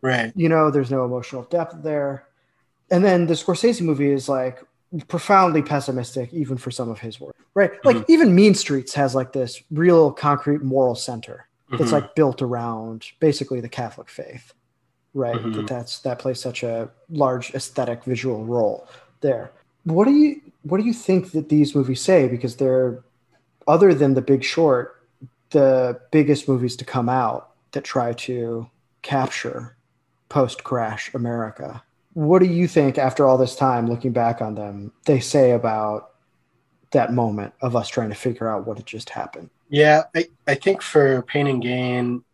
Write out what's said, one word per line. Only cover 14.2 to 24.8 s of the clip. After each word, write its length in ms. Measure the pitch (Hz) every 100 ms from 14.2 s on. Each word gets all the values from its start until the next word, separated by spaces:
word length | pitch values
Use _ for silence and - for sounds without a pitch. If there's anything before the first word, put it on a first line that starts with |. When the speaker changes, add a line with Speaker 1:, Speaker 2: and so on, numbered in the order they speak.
| - 123 _ _ _ _ _ _ _
Speaker 2:
right? 220 | 139 123 117
Speaker 1:
Mm-hmm. 160 | 113
Speaker 2:
That, 140 | 107 107
that's, 320 | 123 117 -
that 200 | 135 123
plays 200 | 135 123
such 240 | 127 -
a 260 | 120 113 113 _ _
large 440 | 160 139 127 123
aesthetic 520 | 135 - - 120 117 -
visual 400 | 123 127 110 110
role 420 | 120 110 - - - _ _
there. 320 | 143 120 - _ _ _
What 220 | 175 160 220
do 60 |
you, 260 | 285 302 285 - _
what 140 | 147 185
do 60 | 220
you 80 |
think 380 | 233 - 185 185
that 180 | 156 151
these 260 | 151 147 143
movies 240 | 131 127
say? 300 | - 185 131
Because 260 | 120 127 -
they're, 480 | 135 131 127 117 _ _ _ _ _ _ -
other 260 | 160 196
than 200 | 156 143
The 80 | 131
Big 240 | 131 135 -
Short, 480 | - 165 127